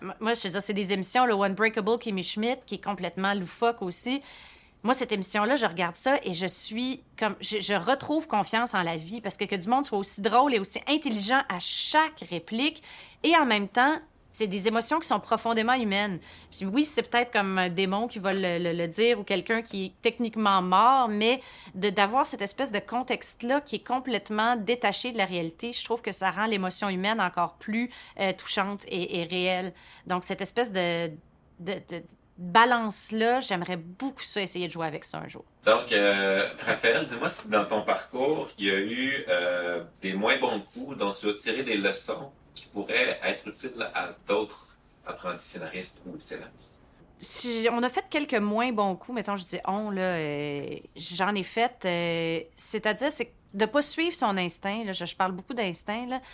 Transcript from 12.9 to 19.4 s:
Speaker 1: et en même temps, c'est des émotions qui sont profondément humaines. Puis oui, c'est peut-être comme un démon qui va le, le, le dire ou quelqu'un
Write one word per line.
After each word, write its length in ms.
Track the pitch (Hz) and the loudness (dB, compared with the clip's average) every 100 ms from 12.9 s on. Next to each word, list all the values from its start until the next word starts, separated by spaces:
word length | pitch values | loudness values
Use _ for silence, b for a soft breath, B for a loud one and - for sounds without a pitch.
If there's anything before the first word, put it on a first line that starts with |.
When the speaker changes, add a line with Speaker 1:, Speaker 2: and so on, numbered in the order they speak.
| B B B | B B B
Speaker 1:
et 120 | 302 330 | 4 6
en 80 | |
même 220 | 269 208 202 | 6 4 2
temps, 320 | 247 269 311 - _ _ | 4 4 4 -4 _ _
c'est 160 | - 214 | -4 -2
des 220 | 196 208 | 0 2
émotions 320 | 220 226 320 | 2 2 0
qui 80 | - | 2
sont 100 | 214 | 0
profondément 540 | - 220 233 226 226 | 2 0 2 2 4
humaines. 480 | 262 220 196 208 165 B B B | 2 2 0 0 -4 B B B
Puis 140 | - 190 | -8 0
oui, 180 | 240 | 2
c'est 240 | 302 - 233 | 2 2 2
peut-être 240 | 240 240 | 2 2
comme 240 | 214 196 190 | 2 2 2
un 140 | 180 | 0
démon 360 | 175 190 196 240 | 0 0 0 -2
qui 120 | 214 | -4
va 160 | 190 | -2
le, 240 | 190 190 170 | 0 0 0
le, 160 | 175 | 0
le 120 | 165 170 | -2 -2
dire 320 | 165 233 220 | 2 4 2
ou 60 | |
quelqu'un 380 | 190 196 | 0 -2